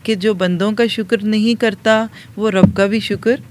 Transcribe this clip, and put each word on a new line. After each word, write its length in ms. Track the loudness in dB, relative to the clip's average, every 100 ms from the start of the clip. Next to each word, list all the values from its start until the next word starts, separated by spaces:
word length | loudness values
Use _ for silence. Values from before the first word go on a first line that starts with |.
| -6
कि 100 | -2
जो 160 | 0 0
बंदों 360 | 0 0 -2
का 140 | 0 -2
शुक्र 320 | -2 -4 -2
नहीं 320 | 0 0 0 0
करता 420 | -2 -2 0 0 0 -10 -18 -6
वो 120 | -2
रब 240 | 4 4
का 140 | 4 0
भी 120 | 0
शुक्र 380 | -4 -4 0 -2 -4